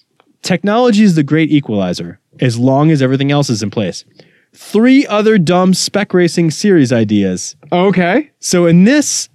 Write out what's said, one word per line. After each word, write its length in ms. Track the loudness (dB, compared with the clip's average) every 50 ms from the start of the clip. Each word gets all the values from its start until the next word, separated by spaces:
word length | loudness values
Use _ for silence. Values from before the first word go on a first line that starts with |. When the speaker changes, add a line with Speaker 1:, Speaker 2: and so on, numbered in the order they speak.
| _ _ _ _ _ _ _ _
Speaker 1:
Technology 640 | -6 -4 -4 -2 -2 -2 0 0 0 0 2 2 2
is 120 | 2 2
the 80 | 2 0
great 280 | 0 0 0 0 0
equalizer, 680 | 0 -2 -2 -2 -4 -4 -4 -4 -6 -8 -10 -14 -14 _ _ _ _ -4
as 180 | -4 -2 -2
long 340 | 0 0 0 2 2 2 2
as 100 | 2 0
everything 300 | 0 -2 -2 -2 -2 -2
else 180 | -2 -2 -2 -2
is 120 | -4 -4
in 80 | -4 -6
place. 360 | -6 -6 -6 -6 -8 -12 -18 _ _ _ -20 _ _ _ _ _ _
Three 520 | _ -18 -4 -2 2 2 4 4 4 2
other 300 | 0 -2 0 2 2 2
dumb 360 | 2 2 2 2 2 2 2 0
spec 400 | 0 -2 -4 -4 -4 -4 -2 0
racing 380 | 0 0 0 0 -2 -2 -2
series 420 | -2 -2 0 2 4 4 2 2 2
ideas. 600 | 0 0 0 0 0 0 -2 -4 -6 -8 -14 -16 _ _ -4
Speaker 2:
Okay. 600 | -2 0 0 0 0 0 0 0 0 -2 -4 _ _ _
Speaker 1:
So 260 | -8 -2 0 0 2
in 200 | 4 4 4 4
this, 420 | 4 2 2 0 -2 -6 -8 -8 -12